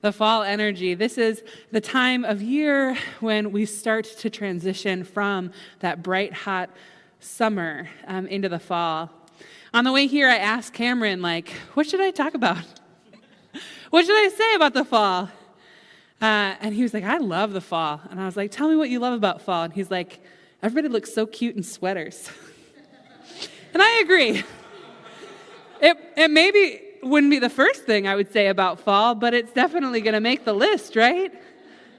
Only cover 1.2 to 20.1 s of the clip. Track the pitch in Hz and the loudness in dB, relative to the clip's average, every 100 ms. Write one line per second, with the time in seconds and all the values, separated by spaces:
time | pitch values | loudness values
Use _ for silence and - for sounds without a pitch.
1.2 | 226 220 - - _ 220 214 262 254 254 | -2 -2 -12 -20 _ -6 -2 0 2 0
2.2 | 233 208 214 277 302 277 262 247 - - | -2 -4 -2 -2 0 0 0 -4 -8 -8
3.2 | 220 214 208 202 214 - 226 220 220 - | -2 -2 -2 -2 -4 -4 -2 -2 -4 -8
4.2 | 220 - 202 175 185 190 208 185 180 - | -10 -8 -8 -6 -6 -4 -4 -4 -6 -4
5.2 | 202 196 180 - - _ 180 170 170 185 | -4 -4 -8 -14 -20 _ -6 -6 -4 -2
6.2 | 202 170 - 190 185 - - - _ _ | -2 -8 -6 -6 -6 -14 -20 -20 _ _
7.2 | - - 226 202 165 147 170 - - 185 | -18 -2 -2 -2 -6 -10 -16 -18 -10 -8
8.2 | 185 196 190 170 - 175 170 160 165 - | -6 -4 -4 -6 -6 -4 -2 -4 -8 -16
9.2 | _ _ - - - 240 254 269 277 285 | _ _ -20 -20 -2 0 2 2 2 4
10.2 | 269 233 202 233 226 - 240 247 214 185 | 4 4 2 -2 -6 -4 -2 0 -2 -2
11.2 | 175 170 170 - - - 302 370 381 359 | -2 -4 -6 -16 -6 -2 0 2 0 0
12.2 | 294 311 226 165 - - _ _ _ - | -4 0 0 -2 -8 -20 _ _ _ -20
13.2 | _ _ _ - - - - 330 349 427 | _ _ _ -20 -18 -20 2 2 4 4
14.2 | 403 392 453 415 302 254 254 233 208 180 | 4 2 0 4 2 2 0 2 2 0
15.2 | 190 - - _ _ - _ - _ _ | -4 -12 -20 _ _ -20 _ -20 _ _
16.2 | 220 208 196 190 220 214 247 214 190 311 | 0 2 0 -4 -6 -2 -2 -2 -2 -2
17.2 | 233 170 214 190 - 165 160 151 - 185 | -2 -2 -2 -4 -6 -4 -2 -6 -10 -8
18.2 | 190 185 202 202 302 311 285 247 247 240 | -8 -6 -8 -2 0 2 0 -2 -2 0
19.2 | 202 170 - 175 165 165 190 185 175 | 0 -2 -4 -4 -4 -6 -4 -4 -6